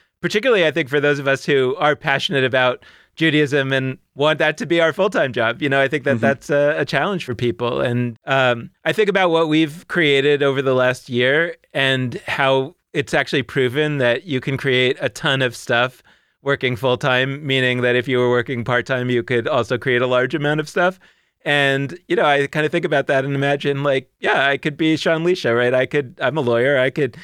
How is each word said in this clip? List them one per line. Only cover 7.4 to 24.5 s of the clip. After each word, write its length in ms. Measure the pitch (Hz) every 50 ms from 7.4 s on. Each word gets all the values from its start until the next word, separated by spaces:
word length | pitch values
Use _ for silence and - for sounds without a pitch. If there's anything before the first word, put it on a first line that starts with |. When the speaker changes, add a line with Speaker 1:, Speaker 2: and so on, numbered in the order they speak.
| 123 120 113 - 120 120 131 139
Speaker 1:
And, 360 | 135 123 120 123 123 120 113 _ -
um, 460 | 139 135 135 131 127 120 117 113 - _ _ -
I 80 | 160 160
think 160 | 214 214 196
about 200 | 185 196 190 175
what 200 | 165 165 165 156
we've 360 | 151 156 160 147 151 180 - -
created 520 | - 180 160 147 139 135 135 147 147 135
over 200 | 143 139 131 139
the 120 | 131 135 127
last 360 | 127 127 127 123 - - -
year 460 | 123 120 123 131 143 160 170 175 165 _ _ _ -
and 420 | 143 135 135 131 127 127 120 135 - -
how 500 | - - - 139 135 135 135 131 160 - _ _ _ -
it's 200 | 156 123 - 170
actually 300 | 147 135 - - 139 123
proven 540 | - - 139 127 123 123 151 151 151 147 139
that 260 | 123 120 117 - -
you 140 | 180 131 131
can 180 | - 143 135
create 400 | - - 135 127 127 127 123 - -
a 100 | 147 123
ton 320 | - - - 151 135 135
of 140 | 131 123 110
stuff 460 | - - - 120 117 123 131 - - _ _ _ _ _ _ _ _
working 340 | - 139 139 131 135 123 123
full-time, 720 | 107 135 127 123 - 151 135 127 127 131 139 135 147 156
meaning 360 | 135 135 131 127 127 123 123
that 140 | 123 123 123
if 120 | 123 120
you 100 | 139 127
were 120 | 123 123 123
working 340 | 123 120 117 - 135 120 110
part-time, 460 | - 123 123 117 - 135 127 123 123
you 140 | 123 120 117
could 240 | - 127 117 120
also 300 | 147 151 123 117 - 127
create 240 | 117 - 135 123 120
a 60 | 127
large 260 | 127 123 123 127 131 -
amount 260 | 151 143 147 151 156
of 80 | 151
stuff. 320 | - - 190 175 185 190 _ _ _ _ _ _ _ _ _ -
And, 540 | 160 143 143 139 139 135 139 139 135 - - _
you 80 | - 165
know, 100 | 226 175
I 220 | 147 143 143 143
kind 180 | - - 151 156
of 60 | 151
think 140 | 175 170 160
about 220 | 151 151 139 -
that 180 | - 143 135 135
and 80 | 143 139
imagine, 500 | 135 139 143 143 139 - 143 139 139 143
like, 280 | 143 135 135 135 _ _ -
yeah, 280 | - - 403 - -
I 100 | 139